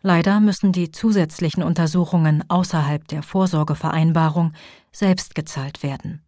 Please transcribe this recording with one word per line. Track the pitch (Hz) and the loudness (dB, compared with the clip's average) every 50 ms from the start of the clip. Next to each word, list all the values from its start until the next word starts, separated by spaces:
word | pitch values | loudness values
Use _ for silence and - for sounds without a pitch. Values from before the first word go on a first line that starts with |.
Leider | - 196 180 185 170 196 202 214 | 2 2 2 4 4 4 4 4
müssen | 214 208 190 - - 196 | 4 2 2 2 0 2
die | 180 180 175 156 | 2 2 -2 -4
zusätzlichen | - - - 226 208 202 165 156 - - 180 151 - 185 | -4 -2 0 2 2 2 0 0 -2 -4 -4 -2 -2 -2
Untersuchungen | 160 - 165 170 165 156 160 180 170 - 180 170 160 156 151 151 185 - | -2 0 0 0 0 0 2 0 0 2 2 2 2 4 2 0 0 0
außerhalb | 170 180 180 - - 160 147 143 147 147 156 | 0 0 0 0 0 0 0 0 -2 -4 -6
der | - 151 147 | -8 -10 -10
Vorsorgevereinbarung | 147 - - 190 190 180 - 156 156 156 151 - - 160 165 160 160 160 160 165 160 160 151 175 165 160 156 - - - - - _ _ | -10 -4 0 0 0 2 0 0 0 -2 -2 -4 -2 -2 0 2 2 2 2 2 2 2 2 0 -2 -2 -4 -8 -20 -20 -20 -20 _ _
selbst | _ - 208 190 185 185 - - - | _ -2 0 0 0 0 -2 -6 -6
gezahlt | - 156 - - 143 135 139 - - - | -8 -8 -6 -8 -8 -8 -8 -10 -8 -6
werden. | 143 135 131 - - - 147 _ | -6 -6 -6 -10 -12 -12 -12 _